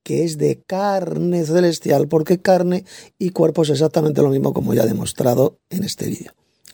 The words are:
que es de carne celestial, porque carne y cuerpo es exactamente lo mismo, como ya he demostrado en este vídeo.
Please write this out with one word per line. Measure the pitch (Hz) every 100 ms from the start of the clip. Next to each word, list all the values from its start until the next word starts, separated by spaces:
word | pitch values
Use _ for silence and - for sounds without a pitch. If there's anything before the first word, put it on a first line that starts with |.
que | - 143
es | 165 151
de | 147 - -
carne | 185 202 196 170 156 175 175
celestial, | 156 170 180 160 160 143 147
porque | 160 156 180
carne | - 185 180 180 185 - - -
y | 180
cuerpo | 180 160 156
es | 151
exactamente | 139 156 - 151 139
lo | 143
mismo, | 135 139
como | 131 131
ya | 123
he | 120
demostrado | 117 117 - 127 120 131 - -
en | 95
este | 98 - 104
vídeo. | - - _ _ _ -